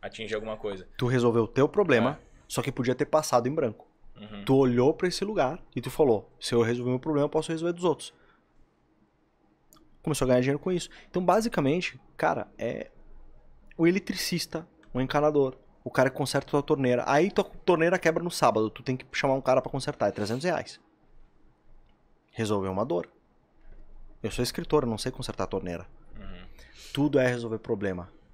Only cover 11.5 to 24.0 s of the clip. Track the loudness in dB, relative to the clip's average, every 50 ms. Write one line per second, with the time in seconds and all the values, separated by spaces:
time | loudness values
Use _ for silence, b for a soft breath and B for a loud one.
11.5 | -2 0 0 2 2 0 -2 -4 -8 -12 _ -20 _ -2 0 0 0 0 -6 -10
12.5 | -10 -8 -6 -6 -6 -6 -10 -12 _ -20 -20 -20 -20 -20 -20 -20 -20 -20 _ -20
13.5 | -20 -20 -20 -20 -4 2 4 4 4 2 -2 -4 -6 -6 -4 -4 -2 -4 -4 -4
14.5 | -8 -10 -10 -10 _ _ -20 _ -4 -2 -2 0 0 2 2 4 4 4 2 2
15.5 | 0 -8 _ _ _ _ _ -6 0 2 2 2 2 -2 -4 -2 -2 -4 -4 0
16.5 | -2 -2 2 2 0 2 4 2 2 2 2 2 2 4 4 2 2 0 -2 -2
17.5 | -6 -8 2 2 2 4 4 2 2 2 2 0 0 0 -2 -4 -2 2 2 4
18.5 | 4 4 0 0 -4 -8 -6 -6 -6 -6 -6 -10 -8 -2 0 0 0 0 2 2
19.5 | 2 2 2 -2 -8 -6 -6 -6 -4 -2 -2 -2 0 -2 -4 -4 -4 -4 -2 -2
20.5 | -4 -4 -6 -8 -16 -20 _ _ _ _ _ _ -20 -20 -20 -20 _ _ _ -20
21.5 | _ _ _ -20 -20 -20 -20 _ _ _ _ _ _ _ _ _ _ -6 -2 -2
22.5 | 0 -2 -2 -2 -2 -2 -2 -2 -2 -4 -4 -8 _ _ _ _ _ _ _ _
23.5 | _ _ -20 -20 -18 -18 -18 -18 -18 -18